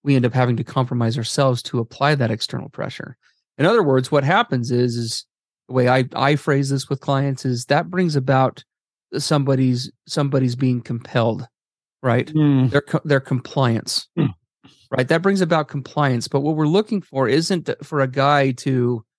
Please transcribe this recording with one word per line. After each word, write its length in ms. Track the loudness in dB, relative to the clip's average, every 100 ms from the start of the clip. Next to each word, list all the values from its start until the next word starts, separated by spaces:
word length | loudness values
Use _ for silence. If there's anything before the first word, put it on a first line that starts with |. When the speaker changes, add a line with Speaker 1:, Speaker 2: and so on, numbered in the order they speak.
Speaker 1:
we 140 | 0 2
end 100 | 2
up 80 |
having 220 | 2 0 0
to 80 |
compromise 520 | -2 -4 -2 0 0 -2
ourselves 460 | -2 0 2 0
to 160 | -2 -4
apply 380 | -4 -2 0 2
that 160 | 0
external 360 | -2 -6 -8 -10
pressure. 480 | -10 -10 -10 -16 -18 _ _ _ -2
In 80 |
other 200 | 2 2
words, 260 | 4 2 2
what 140 | 0
happens 480 | 2 2 0 -2 -2
is, 240 | 0 0 -2
is 280 | -6 -8 -12 _ _ _ -6
the 60 |
way 140 | 0 2
I, 160 | 2 0 0
I 180 | 0
phrase 360 | 0 0 0 0
this 180 | -2 -4
with 100 | -6
clients 440 | -2 -2 -2 -2
is 220 | -4 -4 0
that 220 | 0 0
brings 280 | -2 0 0
about 480 | 2 2 2 -2 -16 _ _ _ _ -6
somebody's, 760 | 0 0 2 2 2 0 -4 -14 -8
somebody's 480 | -2 0 0 0 0
being 240 | 0 0
compelled, 640 | -4 -8 -4 0 0 -2 -8 _ _ _ _ _
right? 240 | 0 0 0
Speaker 2:
Mm. 360 | 2 4 4 4
Speaker 1:
Their 100 | 2
co-, 200 | 0 -4
their 160 | 0 0
compliance, 880 | 0 -4 -4 -2 0 0 -2 -6 -6 -2
Speaker 2:
Mm. 160 | -2 -4 _ _ _ _ _
Speaker 1:
right? 160 | -2 0
That 160 | 2
brings 180 | 2 2
about 280 | 2 0 -2
compliance. 580 | -6 -6 -2 0 0 -2
But 140 | -2
what 160 | -2 0
we're 100 | 2
looking 340 | 2 0 -4
for 280 | -4 -2 0
isn't 420 | 2 0 -2 -4 -8
for 160 | -6 -2
a 80 | -2
guy 420 | 0 2 2 2
to, 520 | -2 -2 0 0 -2 -8